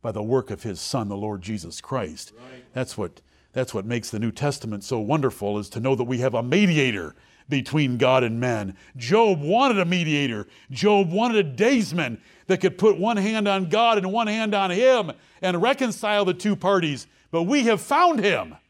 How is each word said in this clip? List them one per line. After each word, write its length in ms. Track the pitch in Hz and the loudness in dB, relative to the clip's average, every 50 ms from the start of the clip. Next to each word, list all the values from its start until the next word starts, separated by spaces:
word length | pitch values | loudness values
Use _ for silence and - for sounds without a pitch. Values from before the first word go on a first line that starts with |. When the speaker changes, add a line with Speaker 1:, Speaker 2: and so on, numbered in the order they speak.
Speaker 1:
By 100 | - 117 | -6 -6
the 120 | 98 107 104 | -6 -4 -2
work 280 | 110 127 131 127 - | 0 0 0 0 -2
of 120 | 107 - - | -12 -10 -8
his 180 | 113 95 82 | -10 -10 -8
Son, 260 | - - - 131 110 | -8 -6 -4 -4 -4
the 80 | 101 101 | -4 -6
Lord 260 | 101 104 107 104 95 | -6 -6 -6 -8 -8
Jesus 380 | 87 104 110 101 82 85 - - | -8 -8 -8 -8 -8 -12 -14 -16
Christ. 540 | - - 143 127 101 80 78 - - - _ | -10 -8 -6 -6 -6 -6 -10 -14 -18 -20 _
Speaker 2:
Right. 300 | - - - - - - _ _ | -20 -20 -20 -20 -20 -20 _ _
Speaker 1:
That's 240 | 127 127 - - | -8 -8 -6 -6
what, 240 | - 101 82 _ - _ _ _ _ _ _ _ | -8 -8 -8 _ -16 _ _ _ _ _ _ _
that's 200 | 127 127 - - | -6 -6 -4 -6
what 120 | 104 95 | -6 -4
makes 240 | 110 120 120 101 - | -4 -6 -6 -6 -6
the 100 | - 104 | -6 -4
New 120 | 113 113 | -4 -4
Testament 520 | 107 - 147 147 135 - - 113 107 101 - | -4 -2 -4 -4 -4 -6 -8 -10 -10 -10 -8
so 160 | - 139 113 | -6 -4 -4
wonderful, 580 | 107 101 151 156 135 123 - - 104 101 104 104 | -2 0 0 0 0 0 -2 -2 -4 -4 -4 -4
is 100 | 101 - | -6 -6
to 100 | - 117 | -8 -4
know 160 | 113 131 135 | 0 0 0
that 80 | 117 123 | 0 0
we 140 | 120 127 | -2 -2
have 160 | 120 123 131 110 | 0 0 0 0
a 100 | 113 120 | -2 0
mediator 720 | 123 131 202 208 185 160 151 135 127 107 95 85 76 - _ _ _ _ _ _ | 2 2 4 4 4 4 2 2 2 0 -4 -6 -8 -12 _ _ _ _ _ _
between 500 | - 147 - - - 139 156 147 127 123 | -4 -4 -4 -2 -2 0 0 2 2 2
God 260 | 117 131 127 131 131 123 | 2 4 4 4 4 4
and 160 | 113 113 117 | 2 -2 -2
men. 360 | 123 123 117 110 101 98 95 - - - _ | -2 -2 -2 -2 -4 -8 -10 -12 -20 -20 _
Job 420 | 131 117 120 180 226 233 208 190 151 | -12 -2 0 2 4 4 4 2 0
wanted 380 | 143 151 196 240 269 269 226 | 0 0 2 2 2 2 2
a 80 | 196 180 | 2 0
mediator. 640 | 170 185 180 170 160 151 143 143 127 113 104 101 - - - _ _ | 0 0 0 0 0 0 0 0 0 -2 -4 -8 -10 -16 -20 _ _
Job 400 | 131 117 - 208 208 202 196 160 | -6 0 2 4 4 4 2 2
wanted 340 | 170 208 233 247 226 214 185 | 0 0 0 2 2 0 0
a 100 | 147 127 | 0 -2
daysman 640 | 117 208 247 277 240 202 - 160 175 151 120 117 - _ _ - _ _ | 0 2 2 4 2 0 0 -2 -4 -2 -4 -6 -10 _ _ -20 _ _
that 120 | - 190 180 | -2 0 2
could 200 | - 180 - - | 2 -2 0 4
put 200 | 190 220 196 165 | 4 4 4 4
one 180 | 190 226 233 | 0 0 0
hand 300 | 202 190 214 220 220 208 | 0 0 0 0 0 0
on 220 | 202 196 190 185 160 | 2 0 0 0 0
God 300 | 175 214 233 233 226 208 | 2 2 4 4 4 2
and 120 | 185 190 | 0 -2
one 140 | 196 233 226 | -2 -2 -2
hand 300 | 214 208 220 220 214 202 | -2 -2 -2 -2 0 0
on 160 | 202 196 185 | 0 0 0
him 400 | 175 196 247 262 254 233 202 156 123 _ _ _ _ _ - | 2 4 6 6 6 4 2 -2 -8 _ _ _ _ _ -2
and 180 | 185 180 170 | -2 0 2
reconcile 640 | 185 247 277 247 262 240 190 - - 208 208 208 202 | 2 2 2 2 0 -4 -2 -4 -2 0 2 2 2
the 80 | 185 175 | 2 0
two 220 | 180 - 208 202 | 0 0 -2 -2
parties. 500 | 196 - 185 202 185 165 151 143 117 - _ _ _ _ _ | 0 2 2 2 2 2 0 -4 -6 -10 _ _ _ _ _
But 140 | - 170 170 | -2 -2 0
we 220 | 185 285 294 240 | 2 2 2 4
have 140 | 233 220 - | 2 2 0
found 400 | - - 285 311 359 349 320 233 | 0 0 2 4 4 4 4 2
him. 360 | 190 202 170 113 92 80 78 - _ | 2 2 2 0 -2 -6 -14 -20 _